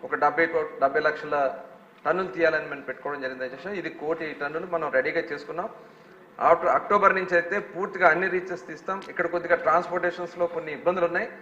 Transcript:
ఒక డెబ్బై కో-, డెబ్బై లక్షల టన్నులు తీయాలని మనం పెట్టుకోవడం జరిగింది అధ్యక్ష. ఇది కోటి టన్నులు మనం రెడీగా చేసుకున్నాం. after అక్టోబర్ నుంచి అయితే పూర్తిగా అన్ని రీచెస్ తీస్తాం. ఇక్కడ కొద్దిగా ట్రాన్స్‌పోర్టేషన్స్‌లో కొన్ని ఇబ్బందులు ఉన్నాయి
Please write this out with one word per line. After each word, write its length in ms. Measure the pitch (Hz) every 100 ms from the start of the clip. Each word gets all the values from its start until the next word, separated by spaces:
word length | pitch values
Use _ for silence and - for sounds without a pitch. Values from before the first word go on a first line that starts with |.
ఒక 120 | 131 143
డెబ్బై 300 | 147 151 165
కో-, 340 | 165 151 -
డెబ్బై 180 | 139 151
లక్షల 560 | 151 - 151 147 135 - - - - - 151
టన్నులు 220 | 175 185
తీయాలని 420 | 165 160 156 147
మనం 120 | 139
పెట్టుకోవడం 400 | 139 131 147 143
జరిగింది 240 | 131 131 127
అధ్యక్ష. 200 | 131 190
ఇది 240 | 202 156
కోటి 480 | - 151 165 160 143
టన్నులు 240 | 143 156 180
మనం 260 | 170 156
రెడీగా 300 | 131 143 156
చేసుకున్నాం. 480 | 156 143 - 160 214 - - - - - - - 135
after 160 | 170 170
అక్టోబర్ 480 | 135 - 208 196 190
నుంచి 180 | 185
అయితే 260 | 175 170 196
పూర్తిగా 500 | - 165 190 185 180
అన్ని 180 | 160 190
రీచెస్ 400 | 180 180 175 -
తీస్తాం. 340 | 156 - 196 196
ఇక్కడ 180 | - 170
కొద్దిగా 280 | 170 165 165
ట్రాన్స్‌పోర్టేషన్స్‌లో 920 | 160 165 175 175 175 - 175 - 170
కొన్ని 240 | 170 160
ఇబ్బందులు 340 | 143 170 185 170
ఉన్నాయి 240 | 175 220 -